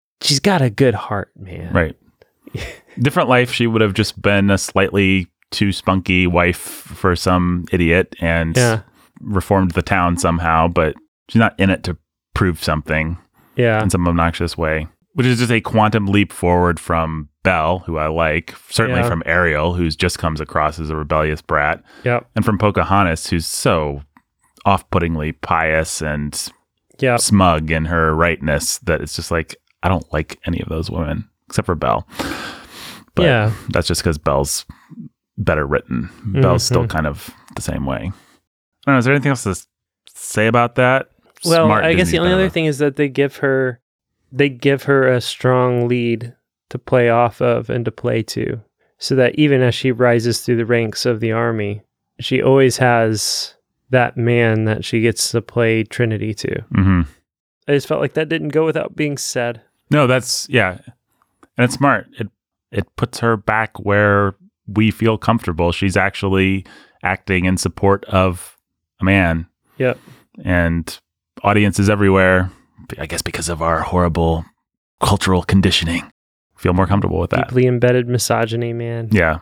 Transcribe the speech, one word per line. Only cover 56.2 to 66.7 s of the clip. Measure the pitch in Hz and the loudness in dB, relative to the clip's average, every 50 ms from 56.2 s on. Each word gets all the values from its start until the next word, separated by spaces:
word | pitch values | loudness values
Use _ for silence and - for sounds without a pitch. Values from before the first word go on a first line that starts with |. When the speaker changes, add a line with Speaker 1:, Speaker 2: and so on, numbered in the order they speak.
| 104 110 107 | -4 -6 -6
Speaker 1:
to. | - - - - - - - - | -6 -6 -6 -6 -6 -6 -2 0
Speaker 2:
Mm-hmm. | - 92 95 92 87 82 73 - _ _ _ _ _ _ _ _ _ _ - | 2 4 4 4 2 0 -2 -6 _ _ _ _ _ _ _ _ _ _ 0
Speaker 1:
I | |
just | 143 139 - | 0 0 0
felt | - 156 - | -2 -2 -2
like | 143 139 - | -2 -2 -2
that | 160 160 147 | -4 -2 -2
didn't | 165 160 156 151 | -4 -4 -4 -2
go | 135 156 160 | 0 0 0
without | 160 151 160 147 - - | 0 0 -2 -6 -6 -4
being | - 156 147 143 135 | -4 -4 -4 -4 -6
said. | - - - 135 120 120 120 113 _ _ _ _ _ _ | -8 -6 -4 -4 -4 -4 -6 -10 _ _ _ _ _ _
Speaker 2:
No, | 147 151 139 | 2 4 4
that's, | 120 127 127 120 - - - - - | 4 2 0 0 -4 -6 -6 -4 0
yeah. | 135 117 101 92 90 - - - - _ _ _ _ _ _ _ _ _ - _ _ | 2 2 2 2 -2 -6 -16 -20 -20 _ _ _ _ _ _ _ _ _ -20 _ _
And | - 123 | 0 0
it's | 123 - | 0 2
smart. | - 143 139 123 104 - - _ - | 0 2 2 2 0 -2 -10 _ -12
It, | 107 - - _ _ _ _ _ _ _ | -12 -12 -12 _ _ _ _ _ _ _
it | 120 107 95 - _ | -6 -6 -6 -6 _
puts | - - 123 - - | -6 -6 -6 -4 -4
her | 120 117 113 | -2 -2 -2
back | 101 - - 107 110 110 - - - | 0 -2 -2 -2 -2 -2 -4 -8 -8
where | 101 101 101 104 104 104 101 101 101 98 98 _ - _ _ _ _ | -4 0 2 2 4 4 4 2 2 0 -4 _ -18 _ _ _ _
we | - 98 107 110 110 | -4 0 2 2 2
feel | - - 113 113 110 - | 2 2 0 0 0 0
comfortable. | - - 117 113 - 95 82 80 85 85 | 0 0 0 0 -2 -4 -2 0 0 0
She's | 85 - 98 98 90 | 0 0 -2 -2 -2
actually | 98 92 98 - - 98 98 95 95 95 95 95 95 92 - | -2 -2 -4 -4 -4 -2 0 2 2 2 2 0 -2 -6 -12